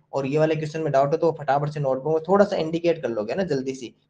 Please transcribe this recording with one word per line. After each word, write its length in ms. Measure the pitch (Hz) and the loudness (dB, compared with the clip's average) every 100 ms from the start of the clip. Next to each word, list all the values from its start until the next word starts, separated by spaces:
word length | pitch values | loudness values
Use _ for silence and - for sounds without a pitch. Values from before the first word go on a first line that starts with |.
| _ | _
और 120 | 139 135 | -4 -2
ये 120 | 151 | 2
वाले 160 | 156 156 | 2 2
question 260 | 151 160 | -2 -4
में 100 | 151 | 0
डाउट 200 | 135 143 | 2 4
है, 60 | 156 | 2
तो 140 | 170 | 0
फटाफट 360 | 156 147 143 151 | 0 0 0 0
से 100 | 147 | -2
नोटबुक 340 | 135 131 143 | -2 -2 0
में 100 | 160 165 | -2 2
थोड़ा 200 | 202 190 | 4 4
सा 100 | 185 | 2
indicate 440 | 156 165 170 160 | -2 0 0 0
कर 80 | 120 | -2
लोगे 260 | 113 107 156 | -4 -4 -4
ना 80 | 185 | -2
जल्दी 300 | 139 131 131 | -2 -2 -8
से, 180 | 110 - _ | -12 -16 _